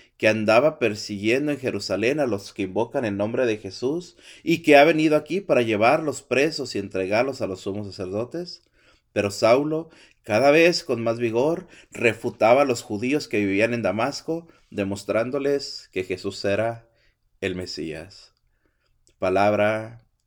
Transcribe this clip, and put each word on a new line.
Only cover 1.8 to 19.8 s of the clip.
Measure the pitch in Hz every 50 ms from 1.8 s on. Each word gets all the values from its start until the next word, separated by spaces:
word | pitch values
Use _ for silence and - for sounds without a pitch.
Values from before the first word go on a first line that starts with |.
| - - 98 95 107 120 143 156
a | 143
los | 123 104 101 - - -
que | - 101
invocan | 92 92 101 117 120 - 143 123
el | 107 101
nombre | 98 101 110 117 123 131
de | 120 107 104
Jesús | - 98 92 - 120 131 151 175 180 - - _ - - - - -
y | - 170 165 -
que | - 143
ha | 143 143
venido | 160 165 156 156 160 151
aquí | 151 151 - 151 196
para | 196 - 151 127
llevarlos | 120 110 110 101 107 120 143 160 160 151 123 -
presos | - - 123 127 139 - - - 135 117 -
y | 104
entregarlos | 98 98 - 95 95 92 101 110 123 139 131 110
a | 113 92
los | 95 92
sumos | - 101 98 104 107 98
sacerdotes?". | 92 - 98 92 95 104 120 127 - 165 180 175 - - _ _ _ _ _ _ _ _ _ _ -
Pero | 104 101 101
Saulo, | - - 117 110 120 135 147 156 156 156 165 160 _ - - _ _ _ _
cada | - 107 107 127 143
vez | 143 160 165 175 170 - -
con | - 131 113
más | 117 117 117 120
vigor, | 120 113 110 117 131 151 170 175 175 - - - - _
refutaba | - - 110 117 107 - - 120 113 - 107 110 123 139 143
a |
los | 135 120 113
judíos | - - 110 101 110 127 143 151 143 -
que | - 104
vivían | 101 98 98 98 107 113 120
en | 120
Damasco, | 110 - - 107 117 139 143 - - - 165 170 165 - _ _ _ _
demostrándoles | - - - 98 - - - - 98 107 117 127 127 143 139 143 143 143 139 - - - - - -
que | 95 92
Jesús | - 92 87 - 98 98 - -
era | 101 98 101 110 113 117 117 - _ _ _ _ _ _ _ _ _ _ _
el | - 98 92
Mesías. | 90 180 - - - - 82 76 78 82 98 - - - _ _ _ _ _ _ _ _ _ _ _ _ _ _ _ _ _ _ _
Palabra | 98 92 92 95 101 104 104 101 104 107 110 110